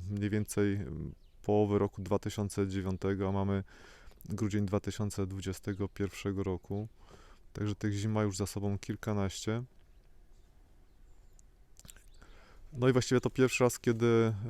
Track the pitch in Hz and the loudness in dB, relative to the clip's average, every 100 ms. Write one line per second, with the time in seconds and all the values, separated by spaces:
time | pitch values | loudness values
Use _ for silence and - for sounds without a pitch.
0 | 92 101 101 107 104 - 104 98 - 78 | -4 -2 0 0 0 2 2 2 -4 -8
1 | 73 - - - - 104 104 101 101 - | -8 -12 -20 -10 2 4 4 4 2 -2
2 | 92 101 104 - 101 - 98 98 95 92 | -2 -2 -2 -4 -4 0 -2 0 -2 -2
3 | 95 98 95 98 98 98 98 - - - | 0 0 0 0 2 0 -2 -12 -20 -20
4 | - - - 104 107 104 101 101 - - | -20 -18 -10 -4 0 0 0 0 -2 -4
5 | 104 101 95 98 95 92 - 95 98 - | -4 -2 -4 -4 -6 -6 -6 -4 -4 -4
6 | 98 - 101 98 95 90 - 101 110 - | -6 -4 -4 -2 -2 -4 -4 -6 -8 -12
7 | - - - - - - 104 101 107 101 | -20 -20 -20 -20 -14 -4 -4 -2 -2 -2
8 | 110 107 107 95 101 104 101 98 - 104 | 0 2 0 0 -4 -2 -2 -4 -4 -8
9 | - 104 98 - - 113 131 - - - | -2 -2 -2 -4 -4 -4 -6 -16 -20 -20
10 | - - - - - - - - - - | -20 -20 -20 -20 -20 -20 -20 -20 -20 -20
11 | - - - - - - - - - - | -20 -20 -20 -20 -20 -20 -20 -20 -20 -20
12 | - - - - - - - 123 127 123 | -20 -20 -20 -20 -20 -20 -14 0 4 4
13 | - 127 120 - 127 - 123 - - 117 | 4 4 2 2 2 4 2 2 0 2
14 | 117 113 113 104 | 4 6 4 0